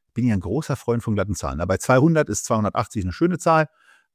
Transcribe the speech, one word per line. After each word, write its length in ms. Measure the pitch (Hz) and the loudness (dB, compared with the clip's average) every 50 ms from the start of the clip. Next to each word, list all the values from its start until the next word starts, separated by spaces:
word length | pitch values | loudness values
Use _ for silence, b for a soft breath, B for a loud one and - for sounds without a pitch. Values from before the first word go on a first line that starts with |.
| _ _ _ | _ _ _
Bin 140 | 123 123 | -2 0
ja 80 | 120 107 | 0 0
ein 40 | 95 | 0
großer 360 | - - 107 151 - - 135 | -2 -2 -4 -4 -2 -4 -6
Freund 260 | - - - 117 117 | -4 -2 -2 -2 -2
von 140 | - 117 104 | -2 -2 -2
glatten 180 | 101 95 104 98 | 0 0 -2 -4
Zahlen. 260 | - - 71 65 76 | -4 -4 -6 -4 -4
Aber 120 | 87 90 95 | -2 -2 -2
bei 40 | |
zweihundert 520 | - - - 127 127 143 170 165 156 147 - | 0 2 2 4 6 6 6 4 2 2 0
ist 160 | 107 - - | -2 -6 -4
zweihundertachtzig 580 | - 117 110 107 101 - - 117 - - 110 90 | -2 0 0 0 0 -2 -4 -4 -4 -4 -4 -4
eine 80 | 90 | -4
schöne 280 | 85 - 165 175 175 - | -2 0 0 0 0 0
Zahl. 300 | - 170 160 156 156 b b b b b b b b b | 0 2 2 4 2 b b b b b b b b b